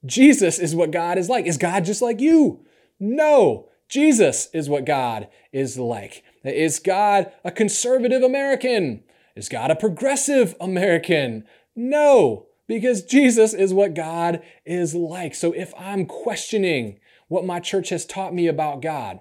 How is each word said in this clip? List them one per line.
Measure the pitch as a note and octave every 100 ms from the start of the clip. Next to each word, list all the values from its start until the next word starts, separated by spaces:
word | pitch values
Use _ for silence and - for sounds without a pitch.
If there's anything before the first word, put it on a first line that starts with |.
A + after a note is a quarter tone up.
| C3+
Jesus | G3+ C#4 C4+ F3+ -
is | E3
what | E3 D#3+
God | F3 E3+ F3+
is | F3
like. | B3 F3
Is | D3
God | F3 F#3+
just | F3 G#3
like | A#3+ A3
you? | C#4+ D#4+ B3+ - _ _ _ _
No. | G3 C4+ D4+ D4 F3 A2 - _ _
Jesus | C4+ D#4 A#3+ E3 - -
is | E3 C#3+
what | C#3+ C3
God | C#3 B2 A2 G2+ _ _
is | C3+ C3+ B2
like. | A#2+ A2 G2 - _ _
Is | C3+ C3 D#3+ D3
God | - F#3+ G#3 G3+ F#3 _
a | F3
conservative | - G#3 - A#3+ C4 A#3+ B3+
American? | B3+ C#4 C#4 C4 B3+ A#3 D#3 G#2+ _ _ _
Is | - -
God | A#2+ B2
a | G#3+
progressive | G#3+ D#3+ C4+ C#4 - C#4 G#3 -
American? | F#3 F#3 F#3+ E3+ E3+ E3 C3 A2 G#2+ _ _
No, | - B3 D4 D4 C4 C#3+ G#2 _ _ -
because | A3 A#3+ A3+
Jesus | - C4 C4+ A#3 A3
is | G#3 G3
what | F#3 G3+
God | D#3+ D#3+ E3 E3+ E3+ - _
is | - F3+ E3+
like. | E3 E3 F3+ E3
So | - E3+
if | - F3 -
I'm | F#3+ G3 F3+
questioning | - - G3+ - G#3+ F#3 D3 A2 G2 _ _ _
what | F3
my | F#3 F3
church | F3 G3 F3
has | F3 -
taught | - F#3+
me | F3+ E3+
about | D3+ D3+ C#3
God | D#3 D3 A2 F#2